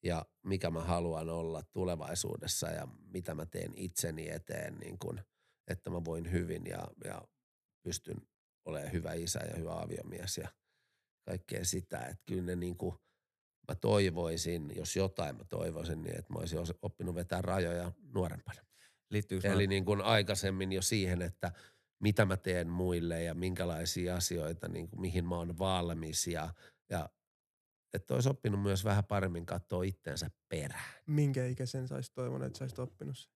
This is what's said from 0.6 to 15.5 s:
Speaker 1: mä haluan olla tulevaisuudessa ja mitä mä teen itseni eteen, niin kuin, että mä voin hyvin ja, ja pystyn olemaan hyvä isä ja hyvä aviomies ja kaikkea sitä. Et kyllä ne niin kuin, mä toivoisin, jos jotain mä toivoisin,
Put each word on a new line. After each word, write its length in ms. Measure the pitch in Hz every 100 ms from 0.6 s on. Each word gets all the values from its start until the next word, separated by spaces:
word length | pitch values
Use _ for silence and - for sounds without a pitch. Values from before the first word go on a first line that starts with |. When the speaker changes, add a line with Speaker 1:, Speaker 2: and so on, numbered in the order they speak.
| 90
Speaker 1:
mä 140 | 82
haluan 460 | 85 87 87 80 80
olla 320 | 82 82 80 76
tulevaisuudessa 960 | - 92 85 73 85 - - - - 85
ja 180 | 78 69 - -
mitä 220 | 90 87 78
mä 100 | 82
teen 260 | - 85 82
itseni 540 | 90 - 85 80 80
eteen, 480 | 80 - 76 76 -
niin 200 | 87 92
kuin, 220 | 85 85 - _ _ _ -
että 220 | 90 -
mä 160 | 87 82
voin 260 | 82 85
hyvin 340 | 87 85 82 87
ja, 220 | 50 50 -
ja 180 | - 50 50 _ _ _ _ _
pystyn 340 | - 82 - - - _ _ _ -
olemaan 260 | 78 71
hyvä 220 | 87 82
isä 260 | 80 85 -
ja 180 | 78 82
hyvä 220 | 82 82
aviomies 560 | 82 82 82 87 90 -
ja 100 | 82 - _ _ _ _ _ _ -
kaikkea 400 | 90 - - 92
sitä. 340 | 90 85 78
Et 220 | 62 - -
kyllä 160 | 92
ne 120 | 87 90
niin 220 | 87 87
kuin, 180 | 87 80 _ _ _ _ _ _ -
mä 80 | -
toivoisin, 960 | 110 104 98 85 82 82 82 85 73 -
jos 200 | 80 -
jotain 400 | 95 - 80 60
mä 60 |
toivoisin, 580 | -